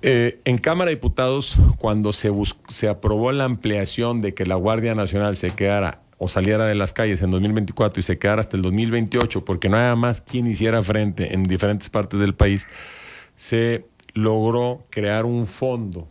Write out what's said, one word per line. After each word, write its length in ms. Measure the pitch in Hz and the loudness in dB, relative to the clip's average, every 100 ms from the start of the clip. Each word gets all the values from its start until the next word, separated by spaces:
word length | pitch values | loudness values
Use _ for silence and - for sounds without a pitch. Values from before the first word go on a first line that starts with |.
Eh, 380 | 135 123 120 - | 4 4 2 0
en 140 | - 120 | 0 0
Cámara 320 | 156 170 180 | 2 2 0
de 40 | |
Diputados, 640 | 147 120 - 127 135 135 - - - | 0 -2 0 0 0 0 6 6 6
cuando 360 | 113 107 104 | 0 0 0
se 180 | 104 107 | 0 -2
bus-, 260 | 101 104 - - | 0 -2 -6 -14
se 180 | - 110 | -4 -2
aprobó 460 | 101 - 107 120 | 0 0 2 0
la 100 | 139 | 0
ampliación 800 | 131 120 113 104 95 - 117 120 | -2 -2 -2 -2 -2 -2 -2 0
de 120 | 104 | -2
que 140 | 95 92 | -2 -2
la 80 | |
Guardia 400 | 92 95 110 117 | 0 0 0 0
Nacional 400 | 107 98 98 104 | -2 -2 0 -2
se 160 | 95 113 | -2 -4
quedara 520 | 104 98 101 92 - _ _ | -2 0 0 -2 -6 _ _
o 100 | 90 | -4
saliera 380 | 95 95 107 110 | 0 2 2 2
de 100 | 104 | 0
las 160 | 95 | -2
calles 280 | - 110 90 | -2 -2 0
en 120 | 92 | 0
dos 80 | 92 | 2
mil 120 | 104 | 2
veinticuatro 460 | 110 95 - 107 95 | 0 -2 0 0 0
y 60 | |
se 120 | 90 87 | -2 0
quedara 260 | 101 107 | 2 0
hasta 140 | 107 95 | 0 -2
el 60 | |
dos 100 | 90 | 0
mil 200 | 98 117 | 0 0
veintiocho, 520 | 117 110 120 117 95 | 0 0 0 0 -2
porque 240 | - 87 95 | -4 -2 2
no 80 | 107 | 2
había 200 | 123 120 | 4 2
más 240 | 120 107 | 0 -2
quien 260 | - 123 120 | -4 -2 -2
hiciera 380 | 107 113 113 | 0 2 2
frente 500 | 95 104 104 90 92 | 0 0 0 -2 -2
en 80 | 92 | 0
diferentes 480 | 92 92 101 104 - | 0 0 0 -2 -4
partes 300 | 110 95 101 | -4 -2 0
del 120 | 101 | 0
país, 320 | 92 101 98 - - - - - - - | 4 2 2 -4 -18 -20 -20 -20 -20 -20
se 520 | _ - 117 117 117 - _ - | _ -4 0 0 -2 -6 _ -10
logró 720 | - 110 110 110 120 123 123 - | -2 0 2 2 0 -2 -4 -8
crear 340 | - 104 107 | -4 -2 0
un 240 | 117 120 107 | 0 -2 -4
fondo 580 | - 131 123 107 87 80 | -4 -4 -4 -6 -10 -14